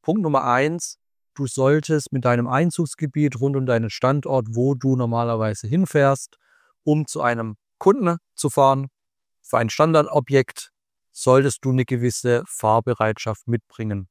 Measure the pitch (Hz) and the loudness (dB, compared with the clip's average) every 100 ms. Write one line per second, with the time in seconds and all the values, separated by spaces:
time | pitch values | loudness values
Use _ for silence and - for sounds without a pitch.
0 | - 208 170 139 123 123 147 170 - - | -2 -2 0 0 2 0 0 -2 -10 -14
1 | _ _ _ - 135 - 131 151 147 151 | _ _ _ -8 -8 0 2 2 2 -2
2 | - 135 123 120 120 131 170 - 160 - | -2 -2 0 0 0 0 0 -2 -6 -4
3 | 151 151 147 123 135 139 131 117 113 - | -6 0 -2 0 -2 0 0 0 0 0
4 | 127 143 - 135 113 113 131 135 135 131 | 0 0 0 -2 -2 0 0 0 0 0
5 | 120 117 117 113 110 104 107 156 190 151 | 0 -2 -2 -2 -2 -4 -4 -2 0 4
6 | 139 139 - _ _ _ _ _ - 151 | 4 2 -6 _ _ _ _ _ 0 0
7 | 151 160 131 117 110 107 _ _ 190 233 | 0 -2 -2 -2 -6 -10 _ _ 2 2
8 | 180 170 _ - 147 - 135 135 135 _ | 0 -2 _ -6 -2 4 4 2 -4 _
9 | _ _ _ _ - 120 117 - 156 160 | _ _ _ _ -4 -2 0 2 4 4
10 | 151 147 127 135 127 - - _ _ _ | 2 -2 2 2 2 -8 -18 _ _ _
11 | _ - - 131 139 - 131 127 127 123 | _ -4 4 4 4 -2 -2 -2 0 -2
12 | 120 - 123 120 - - 107 113 120 120 | -2 -2 0 0 -2 -4 2 2 0 0
13 | 110 110 - 107 - 117 _ - 110 101 | -2 -2 -6 -8 -4 -6 _ -10 -8 -6
14 | 95 | -10